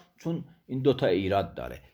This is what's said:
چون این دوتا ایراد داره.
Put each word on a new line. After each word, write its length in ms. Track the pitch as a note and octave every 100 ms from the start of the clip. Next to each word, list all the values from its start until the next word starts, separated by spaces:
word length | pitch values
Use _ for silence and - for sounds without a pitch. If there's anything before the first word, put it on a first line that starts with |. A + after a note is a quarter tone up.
| - _
چون 280 | E3 E3+ - - -
این 120 | C3
دوتا 260 | C3+ C3 B2
ایراد 500 | F#2 F#2+ G2 F2 B1+
داره. 260 | B1 B1 -